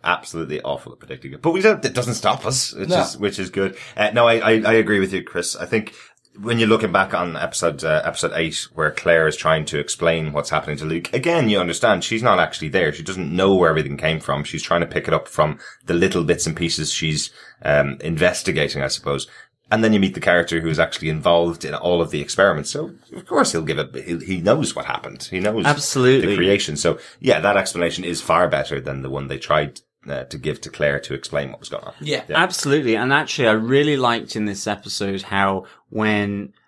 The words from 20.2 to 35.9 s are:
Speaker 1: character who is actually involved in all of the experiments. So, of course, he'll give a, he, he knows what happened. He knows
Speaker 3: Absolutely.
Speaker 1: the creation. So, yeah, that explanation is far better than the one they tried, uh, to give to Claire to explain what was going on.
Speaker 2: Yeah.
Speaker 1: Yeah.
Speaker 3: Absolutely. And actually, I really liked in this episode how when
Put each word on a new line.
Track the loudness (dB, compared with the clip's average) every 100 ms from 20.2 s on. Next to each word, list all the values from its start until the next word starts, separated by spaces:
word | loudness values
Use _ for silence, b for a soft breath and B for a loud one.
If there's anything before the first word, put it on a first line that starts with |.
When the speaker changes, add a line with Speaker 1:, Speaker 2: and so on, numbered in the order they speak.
Speaker 1:
character | 2 2 2 0
who | 0
is | 0
actually | 0 -2 -4
involved | 0 4 4 2 -2 -8
in | -4
all | 0 2
of | 0
the | -4
experiments. | -2 4 4 4 -4
So, | -8 -8 -12 -20
of | -18 -4
course, | 0 0
he'll | 0
give | -2 -4
a, | -6 -8
he, | -8 -8 -6 -2
he |
knows | 2 2 0
what | -4 -6
happened. | -6 -8 -14 -8
He | -2
knows | -2 0 0
Speaker 3:
Absolutely. | 0 0 2 6 6 4
Speaker 1:
the | 2
creation. | 4 2 0 -2
So, | 0 -2 B B
yeah, | 0 2
that | 4 2
explanation | 0 -2 -2 -2 -6
is | -4
far | 2 2 4
better | 0 -2 -6
than | -6 -8
the | -8
one | -8 -8
they | -8
tried, | 0 0 0 -8 _ _ -10
uh, | -10
to | -10 -8
give | -6 -6
to | -8
Claire | -2 -2 -2
to | -6
explain | -10 -6 -6 -6
what | -12
was | -12
going | -12
on. | -12 -12
Speaker 2:
Yeah. | -6 -6 -2
Speaker 1:
Yeah. | 0
Speaker 3:
Absolutely. | 0 0 0 2 2 0
And | 2
actually, | 0 0 0 2
I |
really | 2 4 4 4 2
liked | 2 0 -4 -4
in | -4
this | -4 -6
episode | -6 -6 -6 -4 -4
how | -4 0 2 0 B B
when | B